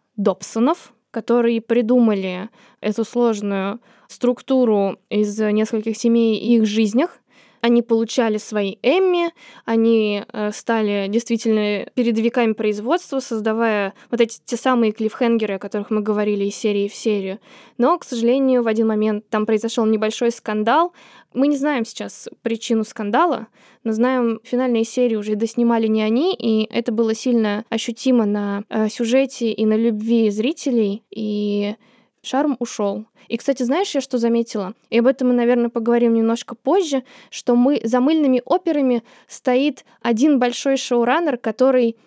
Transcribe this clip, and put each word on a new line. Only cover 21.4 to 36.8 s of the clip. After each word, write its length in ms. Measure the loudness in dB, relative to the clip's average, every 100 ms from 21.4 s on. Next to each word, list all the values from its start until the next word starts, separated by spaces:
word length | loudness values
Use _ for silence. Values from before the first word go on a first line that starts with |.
| 0
не 80 | 0
знаем 300 | 0 -2 -4
сейчас 420 | -8 -12 -12 -18 -8
причину 420 | -6 -4 -2 -2
скандала, 640 | -2 -6 -2 2 2 0 -6 _ _ _
но 100 | -4
знаем, 460 | 0 2 2 0 -2
финальные 400 | -4 -2 0 0
серии 320 | -2 0 0 0
уже 200 | -2 -2
доснимали 500 | -2 0 2 2 2
не 160 | 0
они, 320 | 2 0 0
и 340 | 0 0 0 0
это 180 | -4 -2
было 220 | 0 0
сильно 500 | 0 0 2 2 -2 -4
ощутимо 560 | -6 -6 -4 2 2 2
на, 380 | 0 -2 -6 -4
э, 200 | -2 -2
сюжете 600 | -2 0 2 0 -2 -4
и 140 | 0 0
на 80 | 2
любви 560 | 2 0 0 2 2
зрителей, 720 | 0 -2 -2 -2 0 0 -2 _
и 640 | -8 -6 -4 -2 -2 -4 -6 _ _ _ _
шарм 320 | -6 -2 0 -2
ушёл. 460 | -4 -4 -4 -4 -10 _ -8
И, 100 | -6
кстати, 260 | -2 -2
знаешь, 320 | 0 0 0 -2
я 60 |
что 160 | -2 -2
заметила? 560 | 0 0 -2 -4 -8 -10 -4
И 100 | 2
об 80 | 2
этом 220 | 2 2
мы, 40 |
наверно, 360 | 2 2 2 0
поговорим 440 | -2 0 2 4
немножко 420 | 4 2 0 -6 -8
позже, 480 | 0 0